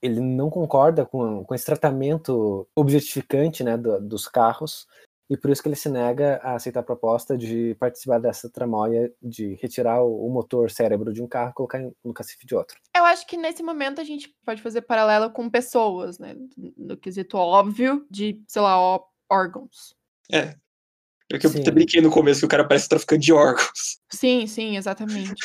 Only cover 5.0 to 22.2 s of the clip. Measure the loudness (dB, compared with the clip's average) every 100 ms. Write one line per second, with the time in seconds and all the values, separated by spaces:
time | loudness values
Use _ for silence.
5 | _ _ _ -4 0 0 -2 -4 -4 -2
6 | -2 0 0 0 -4 -6 -6 -8 -6 -4
7 | 0 -2 -2 -6 -4 -4 -4 -2 -4 -4
8 | -2 0 0 -4 -12 -8 -4 -2 0 0
9 | -2 -6 -16 -10 -10 -8 -10 -4 0 2
10 | 0 -2 -4 -4 -4 -2 -2 0 0 0
11 | -4 -8 -8 -6 -6 -6 -8 -8 -10 -14
12 | -14 -12 -14 -16 -6 -4 -4 -12 _ 2
13 | 2 2 -2 -8 -6 -6 -8 -6 -6 -6
14 | -10 -12 -14 _ -12 -10 -6 -8 -2 2
15 | 4 4 0 -4 -2 -2 0 0 0 -2
16 | -8 -12 -16 -16 -18 -18 -18 -16 -14 -12
17 | -10 -10 -6 -2 4 6 4 2 0 0
18 | -6 -6 -6 -6 -8 0 2 4 2 0
19 | -6 _ _ 0 0 -4 -18 -20 -20 _
20 | _ _ _ -2 -2 -8 _ _ _ _
21 | _ _ _ 0 2 2 4 4 6 6
22 | 6 6